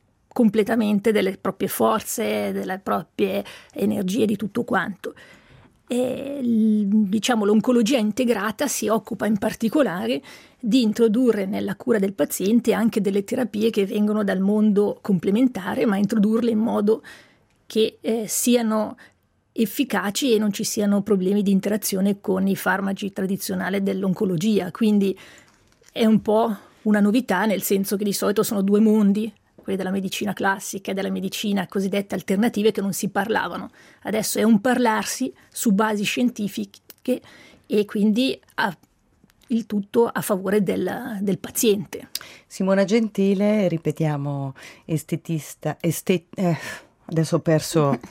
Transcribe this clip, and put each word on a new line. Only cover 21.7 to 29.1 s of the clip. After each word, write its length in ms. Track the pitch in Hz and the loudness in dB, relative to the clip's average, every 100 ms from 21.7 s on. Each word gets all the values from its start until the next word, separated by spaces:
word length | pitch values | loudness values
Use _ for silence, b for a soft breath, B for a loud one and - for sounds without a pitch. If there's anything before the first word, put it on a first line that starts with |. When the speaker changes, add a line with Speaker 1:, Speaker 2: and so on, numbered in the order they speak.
| 214 - 190 202 202 | -2 -2 0 0 0
Speaker 1:
con 260 | - 185 196 | -2 0 0
i 100 | 190 | 0
farmaci 540 | 185 190 190 190 196 | 0 0 -2 -4 -6
tradizionali 720 | - 190 196 - 185 165 196 | -4 -4 -4 -4 -4 -2 -2
dell'oncologia. 880 | 196 190 196 170 196 170 214 202 180 | -2 -2 -2 0 0 0 2 0 -2
Quindi 480 | - 214 208 196 190 B B B B B _ _ | 0 2 4 2 -2 B B B B B _ _
è 140 | - | 0
un 160 | 220 214 | 2 2
po' 340 | 214 214 233 196 B B | 4 2 2 -2 B B
una 180 | 214 208 | 0 2
novità, 460 | 202 247 - 185 214 | 4 2 0 0 0
nel 160 | 185 | 0
senso 340 | - 196 196 202 | 0 -2 0 -2
che 80 | |
di 80 | 208 | -2
solito 300 | 190 196 208 | -2 0 0
sono 180 | 208 202 | 0 0
due 200 | 196 208 | 2 4
mondi, 520 | 220 214 202 | 6 6 4